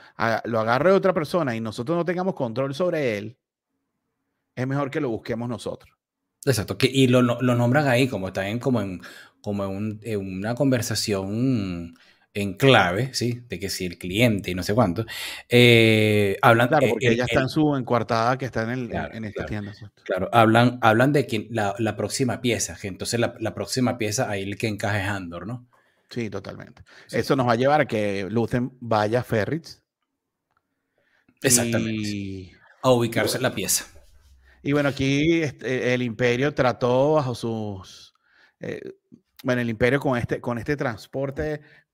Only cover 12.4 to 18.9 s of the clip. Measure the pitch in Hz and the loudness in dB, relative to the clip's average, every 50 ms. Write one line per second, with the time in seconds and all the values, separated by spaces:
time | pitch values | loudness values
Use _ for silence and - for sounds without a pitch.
12.4 | 101 98 90 - 139 135 127 107 95 87 90 104 131 135 127 - 113 120 117 120 | -4 -4 0 2 6 6 8 6 6 4 2 0 -2 -4 -4 -4 -4 -4 -4 -6
13.4 | - - - 87 98 95 - - 92 90 82 - - 90 92 107 127 117 107 95 | -10 -12 -10 -8 -8 -8 -6 -6 -6 -8 -8 -10 -8 -4 0 2 2 2 2 0
14.4 | - 90 90 92 87 - 104 123 113 92 82 - 110 - - - - - - - | -2 -4 -4 -4 -2 0 2 2 2 2 0 -2 -4 -6 -8 -12 -12 -12 -12 -14
15.4 | - - 123 120 123 120 117 113 113 113 110 110 107 107 104 104 101 98 98 - | -2 4 6 8 10 10 10 8 8 6 6 4 4 4 4 4 2 2 2 4
16.4 | 135 127 117 117 127 143 156 151 135 110 117 110 - 120 113 117 123 120 117 147 | 6 6 6 6 4 4 4 4 4 2 2 2 2 2 2 2 0 0 0 0
17.4 | 131 127 - 156 151 151 143 135 110 - 120 117 107 - 120 113 113 120 131 127 | 0 0 0 0 2 2 0 -2 0 0 0 0 2 0 0 2 2 2 0 0
18.4 | 135 113 - 117 113 113 123 131 123 113 | -4 -6 -4 -4 -4 -4 -4 -6 -6 -6